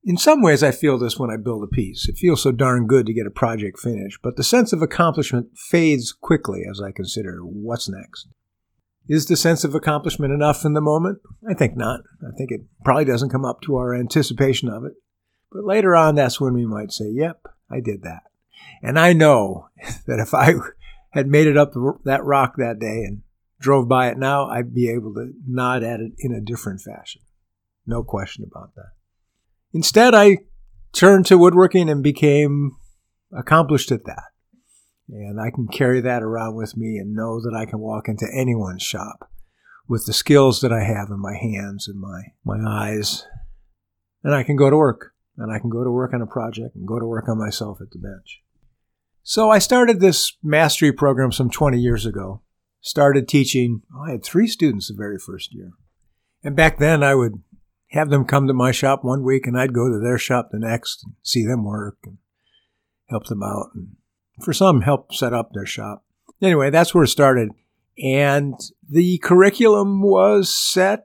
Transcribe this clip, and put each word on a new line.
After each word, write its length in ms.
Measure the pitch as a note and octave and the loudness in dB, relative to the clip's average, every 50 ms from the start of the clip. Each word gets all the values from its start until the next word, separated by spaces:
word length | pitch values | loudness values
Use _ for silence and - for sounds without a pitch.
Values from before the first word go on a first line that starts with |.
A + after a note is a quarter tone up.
| _ | _
In 120 | G#3+ F3 | -2 -2
some 240 | F3 - D4+ D#4 C#4+ | 2 4 4 6 6
ways, 220 | A3+ E3+ D3 - | 6 4 4 4
I 80 | D3+ C#3 | 4 2
feel 280 | A#2+ - - D3 C3 A#2+ | 0 2 0 0 0 0
this 200 | B2 A#2 A2 - | -2 -6 -4 -6
when 140 | C3 A#2 | -6 -6
I 40 | A2 | -8
build 280 | A2 G#2 B2 A2+ G#2+ G#2 | -8 -8 -8 -8 -8 -8
a 20 | |
piece. 420 | G2+ - B2+ G#2+ F#2+ - - - - | -6 -4 -4 -4 -6 -8 -8 -6 -6
It 80 | - | -6
feels 260 | - - F3 D#3 B2 | 0 0 0 2 2
so 100 | - C#3 | 0 -2
darn 340 | B2+ A#2 C3+ C3 B2 B2 A#2 | 0 2 0 0 2 0 2
good 200 | G#2+ C3 C3+ A#2 | 2 2 2 2
to 60 | G#2+ | 0
get 140 | A2 A#2 A2 | -4 -4 -6
a 40 | G2+ | -6
project 500 | - - - A2+ A2+ A2 G#2 F#2+ F2+ - | -4 -4 -4 -4 -2 -4 -8 -8 -10 -8
finished, 400 | - A#2+ A#2 G2+ G2 G2 - _ | -8 -8 -6 -6 -10 -12 -14 _
but 140 | - B2+ B2 | -10 -8 -6
the 80 | - C3+ | -4 -2
sense 280 | - - B3 A#3 - | 2 2 2 2 2
of 100 | - D#3+ | 0 -2
accomplishment 760 | D#3+ - - - E3+ E3 D3 - C#3+ - - B2 A#2+ _ _ - | -2 -4 0 0 0 0 0 -2 -4 -2 -2 -4 -4 _ _ -20
fades 540 | - - - E3+ E3 D#3+ D3 C3 A#2 - | -6 0 0 2 4 2 2 0 -2 -8
quickly 520 | - _ - - E3 D3+ - - G2 F#2 F2 F#2+ | -12 _ -2 -2 -2 0 0 -6 -10 -10 -10 -12
as 100 | G2+ G2 | -12 -12
I 120 | G2+ G2 | -12 -12
consider 520 | F#2 - F#2+ F#2 - A2+ G#2 F#2+ F2 F2 F2 | -10 -12 -12 -10 -8 -10 -10 -10 -12 -14 -14
what's 440 | F2 F#2+ G#2 G#2 A2+ A#2 A#2 - - | -14 -14 -12 -10 -8 -8 -8 -8 -10
next. 400 | F#2+ F#2+ - _ - - - _ _ _ _ _ _ _ _ _ _ _ _ _ _ _ _ - | -12 -14 -16 _ -20 -20 -20 _ _ _ _ _ _ _ _ _ _ _ _ _ _ _ _ -2
Is 180 | D3+ D#3 D3 | -2 -2 0
the 100 | - F3 | 0 -2
sense 260 | - - E3 E3 D3 | 0 2 0 0 0
of 120 | - D3+ C#3 | -2 -4 -4
accomplishment 580 | D3+ - D#3+ D3+ D3 - E3 - - D3 C3+ | -2 -2 -2 -2 -2 -4 -6 -6 -4 -4 -2
enough 320 | C#3 D3 D3 D3+ D3 - - | -2 0 0 0 0 0 -2
in 80 | D3+ D3+ | -2 -2
the 60 | D3+ | 0
moment? 380 | D3+ D3 D3+ D#3+ E3+ F#3 G3+ - _ _ - _ - A3 | 0 0 0 0 -2 -4 -6 -8 _ _ -20 _ -8 -8
I 60 | F#3+ | -2
think 220 | - C#3 G#2+ - | -2 -2 -2 -2
not. 240 | B2 A2+ A2 B2+ - - _ _ _ D#3 | -4 -6 -6 -6 -8 -12 _ _ _ -18
I 100 | B2 - | -18 -12
think 140 | - C3+ C3 | -12 -10 -10
it 120 | - - - _ _ _ - | -10 -12 -12 _ _ _ 0
probably 200 | C#3 B2+ C#3+ D3+ | 0 2 2 2
doesn't 260 | C3 A#2+ A#2 C3+ C3 | 0 0 0 -2 -2
come 140 | B2 C3 C#3 | -4 -4 -4
up 180 | B2 A#2+ _ | -4 -8 _
to 140 | - D#3 C#3 | -6 -4 -4
our 180 | B2+ B2+ B2 B2 | -4 -2 -4 -4
anticipation 760 | B2 B2 A#2 - D#3 C#3+ - B2 A2+ C#3 C3+ C3 - - A#2+ | -6 -6 -2 0 0 0 0 0 0 0 0 0 -2 -4 -6
of 160 | G#2 A2 B2+ | -8 -8 -12
it. 100 | C#3+ - _ _ _ _ _ _ _ _ _ _ _ | -14 -16 _ _ _ _ _ _ _ _ _ _ _
But 120 | _ F#3+ G#3 | _ -10 -4
later 300 | G#3 F#3+ A3 G3+ F#3+ F3 | -2 0 2 4 6 6
on, 220 | E3 D#3+ D#3 D3 | 6 6 6 4
that's 240 | D3 C#3 B2 - - | 4 2 0 0 -2
when 140 | C#3+ C3 B2 | -2 -2 -2
we 120 | B2 A#2+ | -2 -2
might 240 | A2 G#2+ G#2 G#2+ G2 | -4 -6 -8 -10 -10
say, 180 | - - G#2+ G#2+ | -10 -10 -8 -6
Yep, 360 | A2 B2+ D#3 E3+ D#3+ _ _ - - _ _ _ | -4 -4 -4 -4 -6 _ _ -20 -20 _ _ _
I 100 | A#2 B2+ | -12 -8
did 220 | B2 A2+ G#2 F#2+ | -8 -8 -8 -8
that. 200 | - F2 D#2+ F2 _ _ _ _ _ _ _ _ - - - _ | -12 -16 -16 -16 _ _ _ _ _ _ _ _ -20 -20 -20 _
And 160 | - - C3+ D#3+ | -8 -4 0 4
I 140 | E3 F3 | 4 6
know 560 | F3+ D#3+ D#3+ D3+ C#3 A#2 G2+ F#2+ F#2+ F#2 - _ _ _ - | 6 6 6 6 6 6 4 0 -4 -10 -12 _ _ _ -16
<laughs> 200 | - - - - | -16 -16 -14 -8
that 140 | - B2 G#2+ | -6 -4 -4
if 140 | A2 - - | -4 -2 0
I 200 | C3+ C3 D#3 F3 C3 - - - - - - - - _ _ | 4 4 4 4 2 -4 -10 -18 -20 -20 -20 -20 -20 _ _
had 160 | - - C3+ | -4 -4 0
made 200 | C#3 C#3+ D3+ D#3 | 2 4 4 6
it 100 | D#3 C#3 | 6 6
up 160 | D3 D3 C#3+ | 4 2 2
the, 260 | - B2 B2 C#3 - - - | 0 -4 -4 -4 -4 -4 -4
that 200 | C#3 C3+ C#3 C#3+ | -2 -2 -2 0
rock 300 | D3 C#3+ C#3 C3 B2 - | 0 0 0 0 0 -2
that 220 | C#3+ B2+ A#2 A#2 G#2 | -4 -4 -4 -4 -6
day 260 | A#2 A2 G#2+ A#2 A2 | -8 -8 -6 -6 -8
and 180 | F#2+ G#2 G#2 - _ _ _ _ _ _ _ | -8 -10 -12 -16 _ _ _ _ _ _ _
drove 300 | C3 C3 C#3 C3+ B2 A#2+ | 0 2 2 2 2 2
by 200 | C3 B2+ B2+ A#2+ | 2 2 2 0
it 100 | A#2 B2+ | -2 -2
now, 280 | C3+ C3+ C#3 C#3+ C#3 | -2 -2 0 -2 -2
I'd 280 | B2+ A2+ A#2+ A#2+ A#2+ A#2+ | -4 -4 -6 -6 -4 -2
be 160 | A#2+ A#2+ A2+ | -2 -2 -2
able 240 | A#2 A#2+ G#2+ A2 G2+ | -2 -4 -6 -8 -10
to 180 | A2 A#2+ B2+ C#3 - D3 | -12 -12 -12 -16 -16 -10
nod 360 | B2+ B2+ B2+ B2+ B2 B2+ B2+ | -8 -6 -4 -2 -2 -2 -2
at 180 | A2+ A2+ A#2 A2 | -4 -6 -6 -8
it 120 | A2+ A2 - - | -10 -12 -12 -8
in 140 | - B2+ | -8 -6
a 80 | A#2+ G#2+ | -6 -6
different 400 | G#2 G#2+ A#2+ A#2 - G#2 F#2+ G2 | -8 -8 -10 -8 -8 -10 -12 -12
fashion. 420 | - - G#2+ - - - - _ _ _ _ _ _ _ _ _ _ _ _ _ _ | -16 -18 -20 -18 -18 -20 -20 _ _ _ _ _ _ _ _ _ _ _ _ _ _
No 160 | A#2 A#2 A#2 | -8 -6 -6
question 420 | A2 - - G2+ G2 - - - G#2 | -6 -6 -8 -8 -8 -10 -14 -18 -18
about 300 | F2+ - - - - _ | -18 -18 -20 -20 -20 _
that. 180 | - - F#2 - _ _ _ _ _ _ _ _ _ _ _ _ _ _ _ | -20 -20 -20 -20 _ _ _ _ _ _ _ _ _ _ _ _ _ _ _
Instead, 420 | - D#3+ E3+ - - G#3+ A#3 B3 A#3 | -6 -4 -4 2 4 6 6 8 8
I 240 | G#3+ G3+ G3+ G3 - - _ - - - _ _ - - - | 8 8 8 6 6 0 _ -20 -20 -20 _ _ -20 -20 -12
turned 340 | - - F3 F#3+ G3+ F#3+ F#3 | 0 6 8 8 8 8 8
to 120 | - F#3+ F3+ | 8 8 10
woodworking 500 | E3+ F3+ E3+ F3+ F#3+ F3+ - F#3 F3 D#3+ | 10 8 8 6 4 6 4 2 2 2
and 140 | D3+ C#3+ | 0 0
became 720 | C3+ D3 C#3+ - - D3 C#3+ D3 D3+ C#3+ C#3+ C#3+ C#3+ C#3 - - - _ _ _ _ _ _ _ _ _ | 0 0 0 4 2 4 4 4 2 2 0 -2 -4 -4 -6 -12 -20 _ _ _ _ _ _ _ _ _
accomplished 580 | - - B2 - D#3 D#3+ D#3+ C#3 D3+ C3+ - - | -14 -14 -2 2 2 2 4 4 0 0 0 -2
at 140 | C3 - - | -4 -4 -4
that. 200 | - - - - - _ _ _ _ _ _ _ _ _ _ _ _ _ _ _ - | -12 -16 -16 -18 -20 _ _ _ _ _ _ _ _ _ _ _ _ _ _ _ -20
And 320 | A#2 G#2 G#2 G2+ G2+ G#2+ | -18 -16 -14 -12 -10 -8
I 100 | A2 A#2 | -8 -8
can 180 | - - A#2+ G#2 | -6 -6 -8 -8
carry 320 | - - C#3 B2 B2+ B2+ | -2 0 0 2 2 0
that 220 | A#2 B2+ B2 A#2+ | 0 -2 -4 -4
around 320 | A2 A2 A2+ A2+ A2+ A2+ A2 | -4 -6 -6 -6 -6 -8 -8
with 220 | A2+ A2 G#2 - | -8 -10 -10 -8
me 220 | A2 A2 A2+ A2 G#2 | -8 -8 -6 -8 -8
and 160 | G2 G#2 G#2+ | -8 -8 -8
know 260 | G#2+ A2 A2+ A2+ A2+ | -6 -6 -6 -6 -8
that 140 | A2+ A#2+ A2 | -8 -8 -8
I 80 | A2 A2 | -8 -8
can 140 | A2 - G#2+ | -8 -10 -10
walk 300 | G#2+ A2 A2 G#2+ - - | -8 -8 -10 -8 -6 -8
into 180 | G#2+ G2+ A2+ G#2 B2 | -6 -6 -8 -8 -4
anyone's 480 | C3 C3 B2+ B2 A2+ G#2 F#2 F#2 F#2 | -2 -2 0 -2 -2 -4 -6 -8 -10
shop 480 | - - - - - - - _ - _ - - - _ _ _ _ _ - _ _ - | -10 -10 -8 -10 -12 -12 -14 _ -20 _ -20 -20 -20 _ _ _ _ _ -20 _ _ -6
with 160 | B2 G#2+ - | -6 -4 -4
the 60 | A2+ | -4
skills 480 | G#2+ - - - D3+ C#3+ C#3 C3 A#2 - | -4 -4 2 4 6 6 6 6 2 2
that 120 | - B2 | 0 -2
I 100 | A2+ A2+ | 0 -2
have 280 | F#2+ G#2 A2 G2+ G2+ G2+ | -2 -2 -4 -4 -6 -10
in 100 | G#2 G2 | -10 -10
my 160 | G2 G2+ G#2 | -8 -10 -10
hands 520 | G2+ A#2+ A2+ G#2+ G2+ G2+ G2+ G2+ G2 - - | -8 -8 -6 -6 -6 -8 -10 -12 -14 -14 -14
and 120 | G2 G2 | -14 -14
my, 220 | F#2+ G2 F#2 F2+ G2+ - _ _ _ | -14 -14 -14 -16 -16 -20 _ _ _
my 140 | G#2+ G2+ G#2 A2 G#2+ | -8 -6 -6 -6 -6
eyes. 560 | G#2+ G#2 G#2 G#2 G#2+ G#2+ G#2 - - - - - - - - - - _ _ _ _ _ _ _ _ _ _ _ _ _ | -4 -4 -6 -4 -6 -6 -6 -6 -8 -10 -12 -18 -18 -18 -18 -18 -20 _ _ _ _ _ _ _ _ _ _ _ _ _
And 120 | - C#3+ D3 | -4 -2 -2
I 80 | C#3 | 0
can 140 | A#2+ - D3 | 0 -2 2
go 140 | C3+ C#3+ C3+ | 4 4 4
to 60 | C#3+ | 6
work. 360 | D#3 D#3 C3+ A2+ - - - _ _ _ _ _ - | 4 4 2 0 -2 -10 -20 _ _ _ _ _ -12
And 140 | A2 A2 | -10 -8
I 60 | G#2+ G#2+ | -8 -6
can 100 | A2+ A#2 | -6 -6
go 160 | A2+ A#2 B2 | -6 -4 -4
to 60 | B2 | -2
work 240 | A#2+ A#2+ B2+ B2+ - | -2 -2 -4 -4 -6
on 80 | A#2+ | -8
a 40 | A2+ | -8
project 500 | A2 - B2+ A2+ A2+ G#2+ A2 A2+ A#2+ _ | -6 -8 -8 -8 -8 -10 -10 -12 -14 _
and 120 | G2 F#2 F#2+ | -14 -10 -8
go 100 | A2+ A#2+ | -8 -6
to 60 | A#2 | -6
work 240 | A2+ A#2 A2+ A2+ - | -6 -6 -6 -4 -4
on 100 | A2+ A2 | -4 -4
myself 440 | A2 G#2+ G#2+ - A2 G#2 G2 - | -4 -6 -8 -8 -10 -10 -12 -16
at 80 | G#2 - | -20 -20
the 80 | _ - | _ -16
bench. 440 | F#2+ G2+ G2 F#2 _ - - _ _ _ _ _ _ _ _ _ _ _ _ _ _ _ _ _ | -16 -16 -16 -18 _ -20 -20 _ _ _ _ _ _ _ _ _ _ _ _ _ _ _ _ _
So 280 | _ - - G#3+ A3 G#3+ | _ -4 0 2 4 4
I 80 | G#3+ G3+ | 4 4
started 420 | - - B3+ B3 B3 A#3 A3+ F3+ | 4 4 4 4 4 4 4 4
this 320 | F#3 F#3+ D#3+ - - - - _ | 4 4 4 2 -2 -4 -6 _
mastery 500 | - D3+ D3+ D#3 D#3+ D3+ - - D#3+ D3 | -4 0 2 4 4 2 2 2 2 2
program 380 | B2+ - D3 C#3 C3+ B2 C3+ B2 | 2 2 2 2 2 2 0 -2
some 200 | - - C3 A#2+ | 0 -2 -2 -4
twenty 280 | - - D3+ C#3+ B2+ A#2+ | 0 0 0 0 2 2
years 280 | A#2+ B2 A#2 A2+ A2 | 0 0 0 -2 -2
ago. 340 | A#2 F#2+ G2+ F#2+ F#2+ F#2+ G#2+ _ _ _ _ _ _ _ _ | -6 -8 -8 -10 -12 -14 -16 _ _ _ _ _ _ _ _
Started 480 | _ - - D3+ C#3+ C#3+ C#3 C#3 B2 - | _ -8 0 4 4 4 4 2 0 2
teaching. 540 | - D3 C3 B2+ - C3 B2 A#2+ A#2 G#2+ _ _ - | 2 2 2 2 0 0 0 0 -2 -4 _ _ -18
Oh, 60 | C3 D3 D#3+ | -14 -12 -10
I 40 | |
had 120 | C3 A2 - | -10 -10 -10
three 220 | - - F3 A3+ | -2 0 0 0
students 420 | A3+ - - E3+ D3 A#2 G2 F2+ - | 0 0 0 0 0 0 -2 -6 -10
the 60 | G#2+ | -12
very 220 | G2 G#2 G2+ G#2 F#2 | -12 -10 -10 -10 -12
first 340 | - - F#2+ F2+ - - | -12 -16 -16 -16 -16 -16
year. 200 | - F#2 F#2 F2+ F2 _ _ _ _ _ _ _ _ _ _ _ _ _ | -16 -18 -20 -20 -20 _ _ _ _ _ _ _ _ _ _ _ _ _
And 140 | - D3 C#3+ | -10 -4 0
back 220 | D3+ D#3+ D#3+ - - | 2 2 2 2 2
then, 240 | D3 D3+ E3 D3+ | 2 2 4 4
I 120 | C#3+ C#3 C#3 | 4 4 4
would 280 | C3+ A#2+ A2+ G2+ F#2 _ _ _ _ _ _ _ _ _ _ | 2 2 0 -4 -8 _ _ _ _ _ _ _ _ _ _
have 180 | - D#3 D#3 D3 | -2 -2 0 2
them 160 | C#3+ C#3 B2+ | 2 0 2
come 220 | - - C#3 C#3 | 2 0 0 2
to 80 | C3 C3+ | 2 0
my 180 | B2+ B2 C3 | 2 2 0
shop 320 | B2 - - C3+ C#3 C3+ - | 0 0 0 0 0 0 -2
one 200 | B2 B2+ C#3 C3 | -4 -4 -2 0
week, 220 | B2+ C3+ C3+ B2+ | 0 0 0 0
and 120 | B2 A#2+ B2+ | -2 -2 -2
I'd 160 | C3 C3 B2 | -2 0 0
go 160 | A#2+ A#2+ C3 | 0 0 0
to 80 | A#2 G#2 | 0 -2
their 180 | A2 A#2+ B2 | 0 -2 -2
shop 320 | A#2+ - - C3 B2 A#2 - | -2 -2 -2 -2 -2 -2 -4
the 80 | - G#2+ | -8 -8
next 460 | A2+ A2+ A#2 A#2 - - - - - | -4 -4 -6 -6 -6 -10 -14 -12 -16
and 120 | A2 - _ | -20 -20 _
see 220 | _ - - B2 A2 | _ -4 -2 -2 -2
them 200 | A2 B2+ A#2+ G#2 | -2 -2 -4 -4
work 340 | G2+ G#2 G#2+ G#2 G2+ - _ - | -6 -6 -8 -10 -12 -14 _ -20
and 120 | - F#2 _ _ _ _ _ _ _ _ _ _ _ _ _ _ _ _ _ _ _ | -20 -20 _ _ _ _ _ _ _ _ _ _ _ _ _ _ _ _ _ _ _
help 160 | A2+ G#2+ - | -10 -10 -8
them 160 | - A2+ G2+ | -8 -8 -8
out. 300 | G2+ G#2 G2+ G#2 - - _ | -6 -8 -8 -8 -10 -10 _
And 220 | - F2 - - _ _ _ _ _ _ _ _ - | -18 -18 -18 -20 _ _ _ _ _ _ _ _ -10
for 120 | - - D3+ | -6 -6 0
some, 260 | - F#3+ F#3+ D#3+ B2 | 2 4 4 4 4
help 320 | F#2+ D3 C#3+ C3 - _ | 4 2 0 0 -2 _
set 220 | - - C3+ A#2+ A#2+ | -8 -6 -4 -4 -2
up 180 | A#2 A2+ _ | -4 -6 _
their 140 | - G#2 G2 | -10 -12 -12
shop. 360 | - - - G#2+ G#2 G#2 - _ _ _ _ _ _ _ _ | -10 -12 -12 -12 -14 -14 -16 _ _ _ _ _ _ _ _
Anyway, 300 | G3 F#3+ F3 D3 C3+ C#3 | 0 2 2 4 2 4
that's 240 | C#3+ D#3+ F3 - - | 4 4 2 4 4
where 100 | F3 D3+ | 4 4
it 40 | A#2+ | 4
started. 420 | - - C#3+ C3+ C3 B2 A2+ G#2+ - _ _ _ _ _ _ _ _ - | 4 4 4 4 4 2 0 -2 -8 _ _ _ _ _ _ _ _ -6
And 560 | C3 C3 C3 C#3 C#3+ C#3+ C#3 D3 C#3+ C#3 B2+ - - - _ _ _ - | -4 -2 0 2 2 2 2 0 -2 -4 -8 -10 -16 -20 _ _ _ 0
the 300 | C#3+ E3 F3+ F3+ F3+ D#3+ | 2 2 4 4 0 -2
curriculum 800 | - - F3+ F3+ F#3+ G3+ G3+ - A#3 A3 G#3 G#3 G3+ G3+ G3 G3 | 2 4 6 8 8 6 6 4 4 4 6 4 2 -2 -2 0
was 480 | G3 G3+ F#3+ F#3+ F#3+ G3+ G#3 G3+ F#3+ - | 2 4 4 6 4 4 4 2 0 0
set 560 | - - - - - F#3+ F#3 F#3+ G#3 G#3+ _ | -2 -4 -2 -2 0 2 2 2 0 -4 _